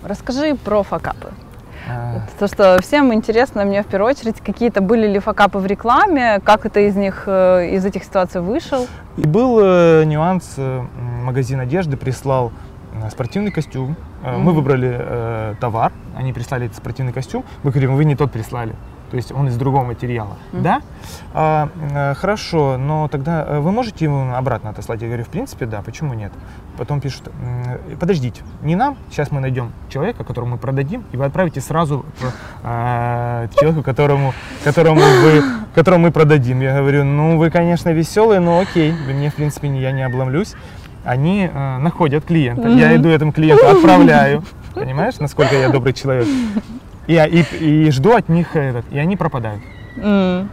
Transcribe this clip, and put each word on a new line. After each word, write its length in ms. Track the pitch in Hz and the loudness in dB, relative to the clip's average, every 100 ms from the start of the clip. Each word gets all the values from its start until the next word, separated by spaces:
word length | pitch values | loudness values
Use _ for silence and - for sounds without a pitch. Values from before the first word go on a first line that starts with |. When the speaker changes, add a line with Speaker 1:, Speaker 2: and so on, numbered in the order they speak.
Speaker 1:
Расскажи 500 | - 202 - 254 302 | -10 -10 -6 -4 -2
про 280 | 277 - 208 | -2 -2 -2
факапы. 440 | 196 165 - - - - - - - - - | -2 -6 -6 -10 -12 -18 -20 -20 -20 -16 -10
Speaker 2:
А. 320 | 120 120 117 110 - | -8 -6 -8 -10 -6
Speaker 1:
То, 80 | 202 | -6
что 320 | - 196 185 | 4 6 6
всем 320 | 185 294 277 | 4 2 4
интересно, 520 | 220 220 220 262 - | 2 0 0 0 0
мне 180 | 202 202 | -2 -2
в 40 | 202 | -2
первую 240 | 196 214 | -2 0
очередь, 260 | 277 226 220 - | 0 -4 -8 -8
какие-то 340 | 202 233 208 | -2 0 0
были 280 | 190 233 214 | 0 2 2
ли 100 | 196 | 0
факапы 400 | 196 208 202 196 | -2 2 2 2
в 80 | 190 | -4
рекламе, 720 | 196 226 254 403 302 240 202 | -4 0 2 2 2 2 0
как 180 | 196 214 220 | 4 2 2
ты 160 | 208 208 | 2 2
из 80 | 196 | 2
них, 280 | 196 190 - | -2 -4 -2
э, 480 | 190 185 185 175 | 2 4 4 2
из 100 | 196 | -2
этих 200 | 190 190 | -2 -6
ситуаций 360 | - 196 180 190 | -4 -2 -2 -4
вышел? 460 | 175 254 - 277 247 - - - | -4 -4 -4 -4 -4 -10 -16 -4
Speaker 2:
И 100 | 156 | 0
был, 320 | 165 254 233 | 2 4 4
э, 440 | 190 180 170 160 | 6 6 6 6
нюанс, 500 | 156 151 165 185 - - | 4 2 0 -2 -4 -8
э, 220 | 135 131 | -6 -6
м, 460 | 123 - - 120 | -8 -10 -10 -6
магазин 340 | 123 127 123 135 | -4 -2 -2 -4
одежды 360 | 127 160 175 135 | -2 -2 -2 -4
прислал, 560 | 131 123 135 131 120 - - - - - | -6 -6 -2 -2 -2 -6 -18 -20 -16 -10
э, 80 | 110 | -10
спортивный 400 | - 123 190 208 | -8 -6 -4 -4
костюм. 460 | 175 147 131 131 160 - - | -4 -6 -6 -8 -8 -12 -12
Э, 120 | 135 123 | -8 -2
мы 20 | |
Speaker 1:
Мгм. 160 | 143 | 2
Speaker 2:
выбрали, 420 | 160 135 135 127 123 | 2 2 0 0 -4
э, 560 | - 120 113 113 110 104 | -6 -6 -6 -6 -8 -6
товар, 300 | 123 110 143 - - - | -4 -2 -2 -4 -16 -10
они 160 | 131 | -8
прислали 340 | 120 120 131 120 | -8 -6 -6 -6
этот 100 | 104 | -10
спортивный 360 | - 117 127 | -12 -8 -6
костюм. 300 | 123 131 240 262 - | -6 -8 -10 -10 -6
Мы 60 | 147 | -4
говорим: 240 | 131 131 135 | 0 0 2
"Вы 80 | |
не 100 | 156 | 2
тот 160 | 135 143 | 2 -2
прислали". 420 | 117 110 123 117 - - - - | -4 -8 -8 -8 -10 -16 -20 -10
То 80 | 127 | -8
есть 140 | 113 | -6
он 140 | 131 139 | -4 -2
из 100 | 120 | -2
другого 280 | 139 135 | 0 0
материала, 520 | 123 117 123 120 107 98 - | -2 -6 -6 -6 -8 -12 -12
Speaker 1:
Мгм. 100 | 180 | -4
Speaker 2:
да? 180 | 143 240 - - - - - | -2 -2 -4 -18 -18 -18 -10
А, 340 | - 156 156 147 165 147 | -2 0 0 -2 -6 -6
э, 200 | 143 143 | -4 -2
хорошо, 640 | 139 190 208 - 170 143 127 | -2 -2 -4 -2 -2 0 0
но 280 | 135 156 151 | -2 -2 -4
тогда, 360 | 151 139 165 147 | -4 -4 -4 -2
э, 120 | 147 | -2
вы 100 | 147 | -2
можете 360 | 208 247 - 160 | -2 -4 -4 -2
его 280 | 143 131 123 | -2 -2 -4
обратно 340 | 131 117 110 | -4 -4 -6
отослать? 320 | - 107 117 | -12 -10 -8
Я 40 | 113 | -6
говорю: 140 | 117 | -8
"В 40 | 113 | -8
принципе, 380 | 170 269 - 120 | -8 -10 -8 -8
да, 160 | 107 | -8
почему 320 | 98 117 151 | -10 -8 -8
нет?" 180 | 117 104 - - - - - | -8 -10 -14 -18 -18 -18 -12
Потом 220 | 123 147 | -6 -6
пишут: 280 | 135 - - | -6 -10 -14
"М, 680 | - 123 123 123 127 - 151 | -12 -8 -8 -8 -10 -12 -8
подождите, 420 | 175 185 123 - - - | -4 -4 -6 -10 -18 -12
не 100 | 131 175 | -4 -2
нам, 200 | 269 269 - | -2 -4 -12
щас 180 | - 143 | -8 -6
мы 100 | 147 | -4
найдём 300 | 131 127 120 - - | -4 -4 -6 -12 -12
человека, 360 | 131 170 240 | -6 -6 -6
которому 280 | - 120 120 | -10 -8 -6
мы 60 | 120 | -6
продадим, 460 | - 135 139 233 - | -4 -4 -4 -6 -10
и 40 | 120 | -6
вы 100 | 139 | -4
отправите 340 | 160 185 139 | -2 -2 -2
сразу 380 | 127 156 160 143 - - | -6 -2 -2 -2 -6 -10
к, 120 | 127 123 - - | -10 -10 -16 -12
э, 840 | 117 117 117 120 120 120 120 120 113 | -8 -4 -2 -2 -2 -2 -4 -4 -4
человеку, 280 | - 151 160 | 0 2 2
которому, 480 | 139 123 147 139 139 - - - | -2 0 2 2 0 -4 -12 -6
которому 360 | - 143 160 156 | -2 4 6 8
вы, 440 | - 127 156 151 147 226 220 | 8 8 8 6 4 -2 -2
которому 320 | - 160 180 170 | 2 4 6 4
мы 40 | |
продадим". 500 | 160 156 151 120 127 | 4 4 4 2 0
Я 120 | 135 135 | 0 0
говорю: 240 | 139 147 | 2 2
"Ну, 340 | 139 143 156 165 | 2 0 2 2
вы, 120 | 160 | 2
конечно, 400 | 175 170 170 175 | 2 2 0 0
весёлые, 480 | 160 165 - 220 202 | 0 0 2 4 4
но 180 | 175 170 | 4 2
окей, 340 | 190 175 156 | 2 0 0
мне, 360 | 165 139 139 147 | 0 -4 -2 -2
в 40 | |
принципе, 340 | 147 147 - 147 | -2 -4 -4 -4
не, 120 | 135 | -2
я 120 | 131 | -2
не 100 | 135 | -2
обломлюсь". 520 | 131 123 131 135 214 - - - - - | -4 -2 -2 -2 -4 -8 -18 -18 -18 -14
Они, 460 | - 123 151 202 185 | -4 0 2 0 -2
э, 240 | 139 139 127 | -4 -6 -2
находят 460 | 151 - 165 139 | -2 0 0 0
клиента, 440 | - 170 131 123 233 | 0 2 2 0 4
я 200 | 240 - | 6 6
Speaker 1:
Мгм. 80 | 160 | 6
Speaker 2:
иду 120 | 165 | 6
этому 220 | 156 151 | 4 2
клиенту, 360 | 147 156 403 508 | 2 6 8 8
отправляю. 760 | 392 330 - 277 151 139 147 - - - | 8 8 8 8 8 6 2 -4 -16 -14
Понимаешь, 460 | - 127 135 202 247 | -8 -6 -2 -2 -2
насколько 340 | 147 - 139 | -6 0 2
я 140 | 135 131 | 4 2
добрый 240 | 131 123 | 2 0
человек? 340 | 127 135 131 117 262 233 208 - 233 - - - | -2 -2 0 0 0 -2 -4 -8 -16 -16 -18 0
Я 200 | 165 156 | 2 4
и, 160 | 170 160 - | 4 2 0
и 300 | 160 151 156 | 2 4 4
жду 240 | 131 151 | 4 4
от 140 | 233 - | 4 4
них 280 | 165 170 165 | 0 0 -2
этот, 280 | 139 120 113 | -2 -4 -6
и 80 | 139 | -4
они 180 | 156 190 | -2 -2
пропадают. 460 | 160 139 113 104 - - - - | -2 -4 -6 -8 -14 -18 -16 -6
Speaker 1:
М. 520 | 208 202 185 180 196 | 0 2 2 -2 -6